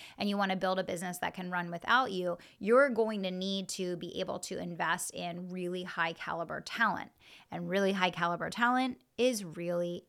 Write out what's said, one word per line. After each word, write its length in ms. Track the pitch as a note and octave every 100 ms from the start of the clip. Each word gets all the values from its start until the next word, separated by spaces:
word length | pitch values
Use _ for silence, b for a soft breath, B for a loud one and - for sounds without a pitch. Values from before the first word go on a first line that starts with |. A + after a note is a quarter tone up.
| B B
and 100 | G3+
you 120 | G3+
wanna 180 | G3 F#3+
build 220 | F#3 F#3
a 60 |
business 340 | F#3 F#3 F#3 F3
that 160 | F3+
can 160 | F#3 F3+
run 200 | F3+ F3
without 420 | E3+ - A#3+ C4
you, 260 | F#3 F3+ F3 B B
you're 300 | G3 B3 C#4+
going 340 | A3 A3 A3
to 60 | F#3+
need 380 | F#3 F#3+ G3 F#3+
to 260 | - F3+ F3
be 220 | E3+ -
able 180 | F#3 F#3
to 200 | - F#3+
invest 520 | F3 E3 E3 F3+ -
in 400 | - F3 F3 F3+
really 320 | F#3 F3 F3+
high 320 | F3+ - E3
caliber 480 | E3+ - E3 E3 D3+
talent. 480 | - - A3+ - - _ B B B
And 180 | E3 F3
really 240 | F#3+ G3
high 180 | G3 F#3
caliber 380 | E3+ F3 F3 D#3+
talent 500 | F3 A#3+ B3+ B3+ B3 _ -
is 260 | B3 A3+
really 600 | F3+ D#3 F3 F3 F3 F3